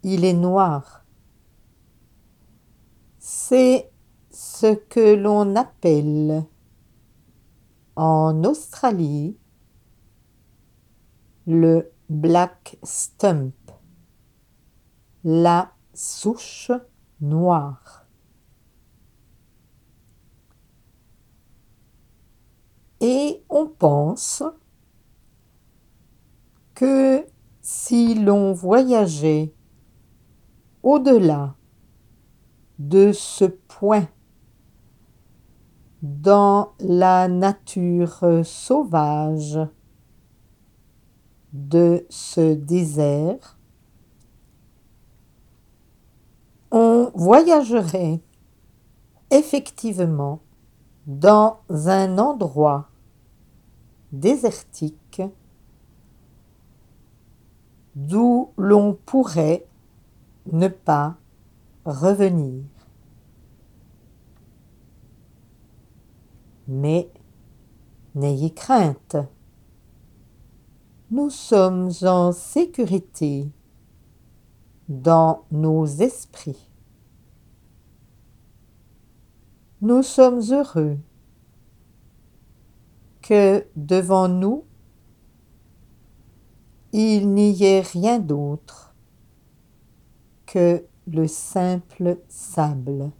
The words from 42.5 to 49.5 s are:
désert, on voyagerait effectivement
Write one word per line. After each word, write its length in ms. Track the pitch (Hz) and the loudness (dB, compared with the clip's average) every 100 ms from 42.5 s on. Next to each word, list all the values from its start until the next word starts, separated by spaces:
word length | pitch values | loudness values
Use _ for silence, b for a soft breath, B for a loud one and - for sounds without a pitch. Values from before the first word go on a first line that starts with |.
désert, 1040 | 151 143 175 165 147 147 143 160 247 - _ _ _ _ _ _ _ _ _ _ _ _ _ _ _ _ _ _ _ _ _ _ _ _ _ _ _ _ _ _ _ _ | 0 -2 -2 -2 -2 0 0 -2 -6 -12 _ _ _ _ _ _ _ _ _ _ _ _ _ _ _ _ _ _ _ _ _ _ _ _ _ _ _ _ _ _ _ _
on 400 | 233 226 233 240 196 | 2 4 4 2 0
voyagerait 1080 | 170 240 330 320 247 233 175 180 170 165 _ _ _ _ _ _ _ _ _ _ _ | 6 6 8 2 2 -2 -2 -4 -4 -6 _ _ _ _ _ _ _ _ _ _ _
effectivement 1080 | 269 302 | 2 2